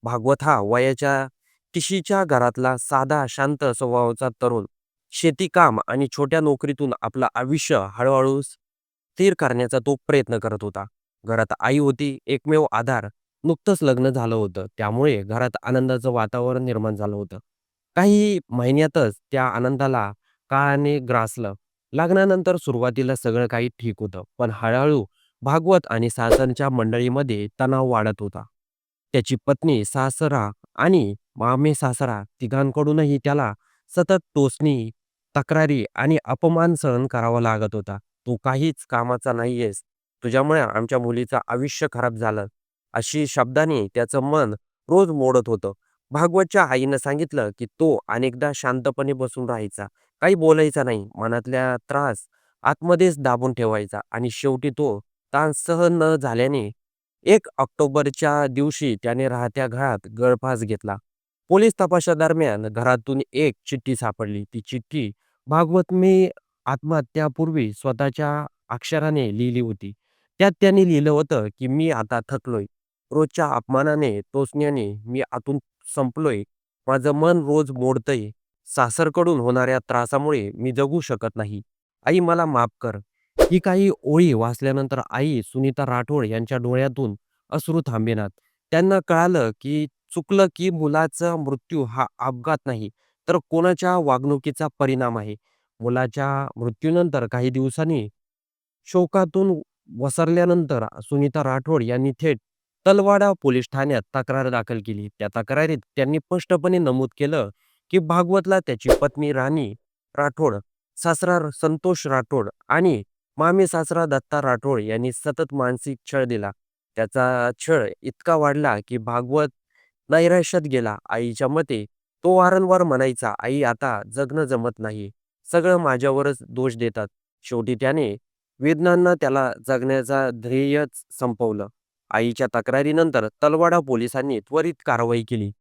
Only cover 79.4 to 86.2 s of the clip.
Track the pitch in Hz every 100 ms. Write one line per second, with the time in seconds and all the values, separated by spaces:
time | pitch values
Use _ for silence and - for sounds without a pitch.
79.4 | 120 127 127 131 - 123 120 139 147 147
80.4 | 101 - 120 123 139 165 151 117 117 110
81.4 | 107 104 - _ _ _ - 175 175 170
82.4 | 165 131 117 _ 120 104 107 _ _ -
83.4 | - 180 180 185 196 - - 151 175 117
84.4 | 113 120 135 135 135 127 - 120 147 135
85.4 | 104 131 135 127 135 123 120 147